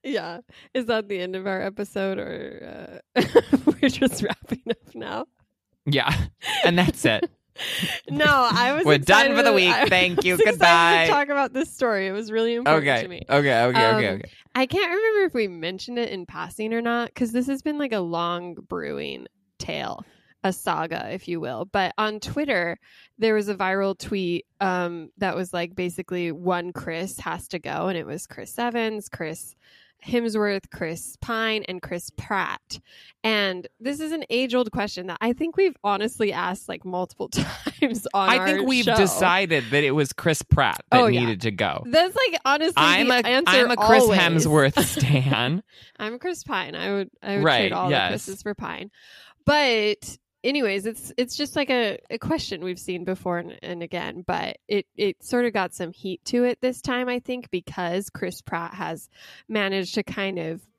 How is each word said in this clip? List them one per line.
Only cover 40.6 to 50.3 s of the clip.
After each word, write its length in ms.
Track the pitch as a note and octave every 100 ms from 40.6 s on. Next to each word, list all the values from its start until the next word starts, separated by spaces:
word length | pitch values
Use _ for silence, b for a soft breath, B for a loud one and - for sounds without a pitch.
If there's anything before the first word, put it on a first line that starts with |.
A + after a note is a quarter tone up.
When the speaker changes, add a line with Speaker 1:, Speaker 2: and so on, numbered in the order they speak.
| B2 - -
Speaker 2:
that 120 | B3+
Speaker 1:
Oh, 60 | A#3+
yeah. 120 | A#2+
Speaker 2:
needed 220 | A#2+ G2+
to 100 | A2+
go. 320 | G2 G2+ - A#3+
Speaker 1:
That's, 300 | D4+ F4+ G4
like, 240 | C5 D#4+ C4+
honestly 300 | D4 D#4+ -
Speaker 2:
I'm 320 | E4 C4+ A#3+
Speaker 1:
the 60 | B3
Speaker 2:
a, 120 | A#3
Speaker 1:
answer 240 | B3+ E4
Speaker 2:
I'm 200 | F#3+ A#3+
a 40 | A#3+
Chris 280 | G#3+ A3+
Speaker 1:
always. 160 | A#3 F#3+
Speaker 2:
Hemsworth 600 | E3+ E3 D3+ D3+ C#3 F#3+
Speaker 1:
<laughs> 20 | -
Speaker 2:
stan. 800 | D4+ B2+ C#3+ C3 C3+ B2 F3 - b b -
Speaker 1:
I'm 180 | G#3+ A#3+
Chris 280 | F4+ E4+ -
Pine. 300 | G#3 D3 D#3+
I 180 | F#3
would, 160 | G3+ F#3+ _
I 140 | - G3+
would 80 |
Speaker 2:
Right, 160 | D#3 B2
Speaker 1:
trade 100 | G2
all 160 | F2+ F#2
Speaker 2:
yes. 360 | C#3 F#2 F2+ -
Speaker 1:
the 60 |
Chris's 100 | G3
for 120 | G#3 G3+
Pine. 360 | E3 E3 G3+ b b b b b -
But 720 | D4+ C#4 A3+ G#3+ G#3 - - _